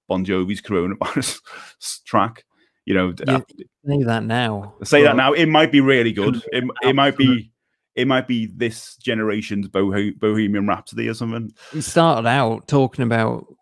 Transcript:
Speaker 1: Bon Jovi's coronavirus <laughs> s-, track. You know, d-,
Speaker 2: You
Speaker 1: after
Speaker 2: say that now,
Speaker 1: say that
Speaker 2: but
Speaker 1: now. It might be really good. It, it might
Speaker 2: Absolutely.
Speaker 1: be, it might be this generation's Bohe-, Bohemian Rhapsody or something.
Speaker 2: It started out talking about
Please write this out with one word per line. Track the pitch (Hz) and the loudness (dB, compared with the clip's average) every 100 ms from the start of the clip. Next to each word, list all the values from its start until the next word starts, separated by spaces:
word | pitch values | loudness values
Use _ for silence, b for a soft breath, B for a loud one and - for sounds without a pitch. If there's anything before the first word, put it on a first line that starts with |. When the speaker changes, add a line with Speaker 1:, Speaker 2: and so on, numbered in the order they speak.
| - | -4
Speaker 1:
Bon | 95 92 | -2 0
Jovi's | 92 92 101 | -2 -2 -6
coronavirus | - 95 90 - - 143 127 - - - | -4 -2 -2 -4 -6 -4 -6 -8 -16 -20
<laughs> | - _ | -20 _
s-, | - - - | -14 -14 -4
track. | 113 107 117 _ _ _ _ - | -2 -2 -6 _ _ _ _ -2
You | |
know, | 95 92 | 0 -2
d-, | - - | -4 -2
Speaker 2:
You | |
Speaker 1:
after | - - - - _ 143 | -2 -4 -18 -20 _ -4
Speaker 2:
say | 143 | -2
that | 120 113 110 | 0 -2 -2
now, | 117 117 104 101 - | -2 -2 -4 -10 -14
Speaker 1:
say | - 147 | 2 6
that | 147 | 6
Speaker 2:
but | 127 | 6
Speaker 1:
now. | 131 | 2
It | 147 160 | 4 4
might | 151 160 | 4 4
be | 143 | 4
really | 135 131 113 | 4 4 2
good. | 95 101 120 - | 0 -2 -2 -4
It, | 123 123 - | -4 -4 -2
it | 131 139 | 2 4
might | 139 135 | 2 4
Speaker 2:
Absolutely. | 131 123 | 2 2
Speaker 1:
be, | 107 _ _ _ _ - | -4 _ _ _ _ -2
it | 131 | 0
might | 131 127 | 0 0
be | 120 110 | -4 -4
this | 90 117 113 - - | -4 -4 -6 -16 -10
generation's | - 113 107 107 107 101 98 | -4 -2 -2 -2 -4 -6 -4
Bohe-, | 95 98 101 101 - | -2 0 -2 -4 -2
Bohemian | 107 107 104 101 101 | -2 0 0 -2 -2
Rhapsody | 87 - 113 113 | -4 -6 -8 -6
or | 113 | -6
something. | 117 113 110 B B | -6 -8 -10 B B
Speaker 2:
It | 156 | -10
started | - 170 165 123 117 | -2 2 2 2 0
out | 135 117 113 - | 0 0 -2 0
talking | 143 131 - | 2 2 0
about | 120 113 110 117 - _ | 0 0 0 -4 -10 _